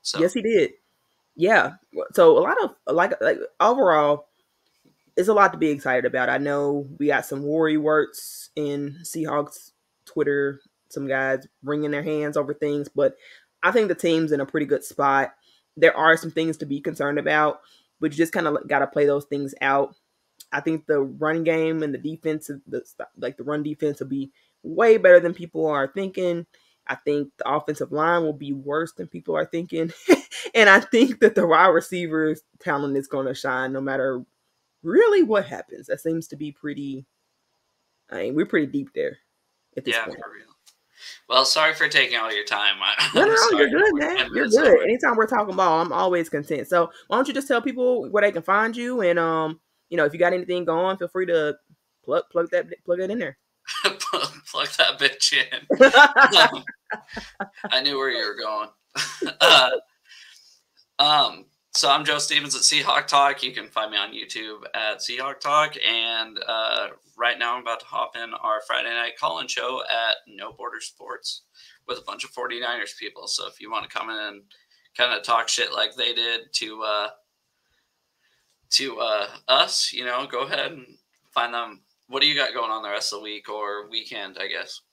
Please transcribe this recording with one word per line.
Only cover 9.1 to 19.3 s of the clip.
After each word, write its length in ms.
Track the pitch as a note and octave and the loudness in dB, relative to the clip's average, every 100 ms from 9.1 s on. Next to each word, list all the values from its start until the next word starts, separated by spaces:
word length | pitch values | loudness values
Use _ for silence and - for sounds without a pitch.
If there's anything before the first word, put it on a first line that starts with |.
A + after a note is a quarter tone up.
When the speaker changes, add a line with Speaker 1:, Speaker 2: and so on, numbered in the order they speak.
| E3 D#3 D3 D3 - - _ _ _ - | -8 -4 -4 -6 -12 -20 _ _ _ -10
Speaker 2:
Twitter, 560 | - C#3+ C#3+ C#3 C#3 _ _ _ | -2 0 0 -2 -6 _ _ _
some 180 | - C#3 | -10 -4
guys 400 | C3+ C3+ C3+ C3 _ | -2 0 -2 -6 _
wringing 280 | C3 D3 D3+ | -6 -4 -2
their 120 | C#3+ | -4
hands 340 | D3+ D3+ D3 D3 | -4 -4 -2 -2
over 160 | C#3 | -4
things, 340 | D3 D3+ D3 C#3+ | -4 -4 -4 -4
but 260 | - C#3 - - - _ _ | 0 0 -2 -20 -20 _ _
I 80 | F3 | 2
think 160 | A3+ G#3 | 2 2
the 80 | E3+ | 0
team's 360 | E3+ D#3+ D#3+ | 2 2 2
in 100 | D3 | -2
a 40 | C#3 | -2
pretty 200 | D#3+ C#3+ | -4 -2
good 180 | C#3 | -2
spot. 500 | - - C#3+ C3+ C3 _ _ _ _ - | -4 -2 2 2 0 _ _ _ _ 4
There 180 | E3 - | 4 6
are 220 | D#3+ D#3+ | 4 4
some 140 | E3 | 0
things 260 | D#3+ D#3+ D#3 | -2 -2 -4
to 80 | D3 | -6
be 160 | C#3 | -6
concerned 380 | D3+ D#3 C#3+ D3 | -6 -4 -2 -2
about, 420 | D3 D3+ D3+ - _ _ _ _ | 0 2 2 -2 _ _ _ _
but 120 | D#3 | -6
you 60 | D3 | 0
just 160 | E3 | -2
kinda, 160 | F#3+ D#3+ | 0 -2
like, 160 | D3 - | -2 -2
gotta 200 | C#3+ C#3 | -2 0
play 180 | D3 C#3+ | 2 2
those 200 | C#3+ | 2
things 280 | - | -4